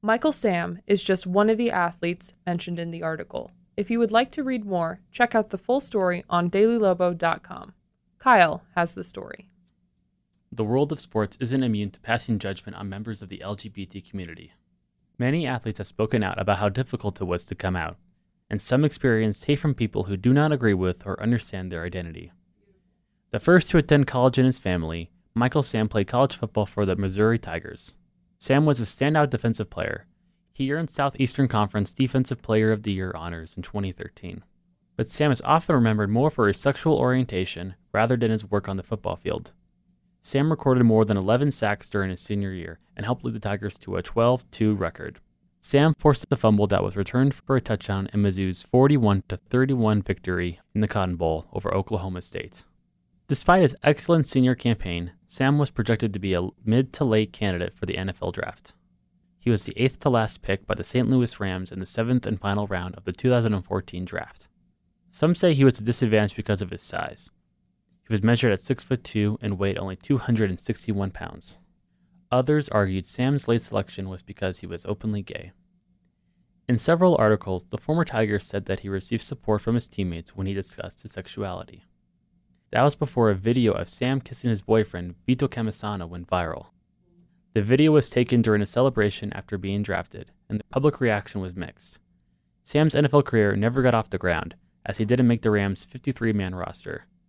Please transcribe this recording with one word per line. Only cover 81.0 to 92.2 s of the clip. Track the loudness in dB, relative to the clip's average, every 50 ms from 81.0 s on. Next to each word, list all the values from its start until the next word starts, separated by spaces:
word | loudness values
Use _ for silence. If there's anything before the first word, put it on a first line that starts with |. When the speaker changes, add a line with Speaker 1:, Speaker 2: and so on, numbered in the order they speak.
Speaker 2:
his | -18 -14
sexuality. | -14 -12 -14 -12 -8 -8 -6 -6 -6 -10 -12 -14 -20 -20 _ _ _ _ _ _ _ _ _ _ _ _ _ _ _ _ _ _
That | 0 2
was | 2 2 2
before | 0 -6 -4 0 2 2 2
a | 2
video | 2 0 0 2 4 4 2
of | 2 0 -4 -8
Sam | -8 -4 -2 -2 -2 -2
kissing | -4 -6 -16 -4 -2 -2
his | -2 -2
boyfriend, | 2 2 4 4 4 2 -4 -10 -10 -10 -12 _ _
Vito | -2 0 0 0 -4
Camisano, | -2 -4 -6 -6 -6 -6 -8 -8 -8 -8 -8
went | -10 -12 -14 -6 _
viral. | -2 -2 -2 -2 -6 -8 -12 -16 _ _ _ _ _ _ _ _ _ _ _ _ _ _ _ _ _
The | 0
video | 2 4 4 6 6 6
was | 6 4 2 2
taken | 0 0 0 2 2 2
during | 4 4 2 2
a | 0
celebration | -2 0 0 0 2 2 2 0 0 -2 -4 -10 -10
after | -10 -12 -10 -8 -10
being | -6 -4 -4 -4 -4
drafted, | -4 -4 -4 -6 -6 _ -14 -18 -18 _ _ _ _ _
and | -8 -8
the | -8 _
public | -4 2 2 2 2 2
reaction | 0 0 0 0 -4 -6 -8 -8
was | -8 -8 -8
mixed. | -10 -12 -12 -12 _ -20 -20 -20 _ _ _ _ _